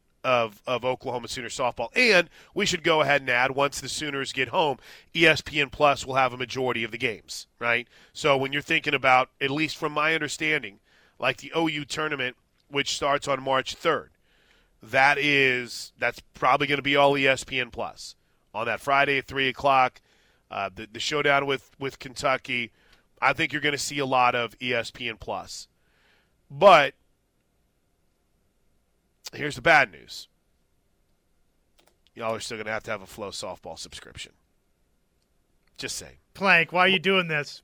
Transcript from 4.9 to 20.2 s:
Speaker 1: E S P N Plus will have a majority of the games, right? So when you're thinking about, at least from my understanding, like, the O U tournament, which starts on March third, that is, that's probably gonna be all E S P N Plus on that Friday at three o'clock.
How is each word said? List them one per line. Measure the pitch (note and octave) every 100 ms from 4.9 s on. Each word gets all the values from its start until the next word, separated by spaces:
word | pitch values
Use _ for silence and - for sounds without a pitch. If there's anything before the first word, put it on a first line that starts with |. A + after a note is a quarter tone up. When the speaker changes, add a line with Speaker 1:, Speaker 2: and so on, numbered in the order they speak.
| - _ E3
Speaker 1:
E | E3
S | D3
P | - D3
N | C#3
Plus | - D3 C3+ B2+
will | C3
have | C3
a | B2
majority | B2 C3 B2+ A#2
of | A2+
the | A2+
games, | B2 G2 - - - _
right? | A#2+ A#2 A#2+ _ -
So | - D3+ C#3
when | C3+
you're | C#3+
thinking | - D#3+ D3+
about, | C#3 C3 B2+ B2+ _
at | C#3
least | C#3+ D#3 -
from | D#3
my | D3+ D#3
understanding, | D#3+ D3+ - D#3 D3+ A2 G2+ _ _ _ -
like, | B2+ B2+
the | C#3
O | C#3+ E3
U | D3+ C#3+
tournament, | - D#3 C#3+ B2+ A#2+ _ _ _
which | C#3+ C#3 -
starts | D3 C#3+ C#3+
on | C3+
March | C3+ C3 B2+ -
third, | E3+ C3+ - _ _ _ _ _ _ _
that | A2 C3 C3+ D3
is, | D3 C#3+ C3+ B2 A#2+ - - -
that's | A#2+ - -
probably | - C#3 C#3 C#3+
gonna | C#3+
be | C3+ C#3+
all | C#3+ C#3+
E | C3+
S | C3 -
P | C3+
N | A#2+
Plus | A2+ F#2 - - - _ _ _
on | G#2 A#2
that | G#2+
Friday | - C#3 C#3+ C3+
at | -
three | C3+ C3+
o'clock. | B2 C#3+ C3+ B2+ - _ _